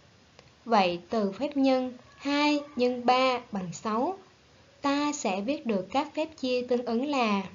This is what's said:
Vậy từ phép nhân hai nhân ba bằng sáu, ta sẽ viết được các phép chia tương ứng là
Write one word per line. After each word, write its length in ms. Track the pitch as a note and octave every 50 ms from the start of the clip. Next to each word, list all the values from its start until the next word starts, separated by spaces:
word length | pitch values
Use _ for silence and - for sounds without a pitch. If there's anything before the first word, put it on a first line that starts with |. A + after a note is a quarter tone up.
| _ _ _ _ _ _ _ - - - _ _ _
Vậy 340 | A#3 A#3 G#3 F#3+ F3+ F3 F3 - -
từ 220 | A#3+ A3+ G#3 G3
phép 260 | G3+ - C4+ D4 - C#4
nhân 360 | C4+ C4+ C4 B3+ B3+ B3+ B3 - - - -
hai 440 | - - C#4 C#4+ C#4+ D4 D4 D4 C#4+ C#4+ - -
nhân 300 | B3 B3 B3 B3+ B3 A#3+
ba 340 | B3 B3 B3+ C4 C4 B3 A#3+ - -
bằng 220 | G#3+ G3 F3+ E3+ -
sáu, 440 | - - A3+ G#3+ A3+ C4 E4+ G4 G4+ - - - _ _ _ _ - - _ _ _
ta 300 | - C#4 C#4 C#4+ D4 D4 C#4+
sẽ 280 | C#4+ - A3 F#3 G3
viết 240 | G3+ A#3+ D4 D4 -
được 220 | A3+ G#3+ F#3 F3+ -
các 160 | - C4+ D4+ D4 -
phép 140 | D4+ D#4 D#4 - -
chia 280 | - B3+ B3 B3 A#3+ B3
tương 160 | B3 A#3+ B3
ứng 200 | B3 A3+ A#3 C4+
là 380 | D4+ C#4+ C4+ A#3+ G#3+ G3+ G3 F#3 - -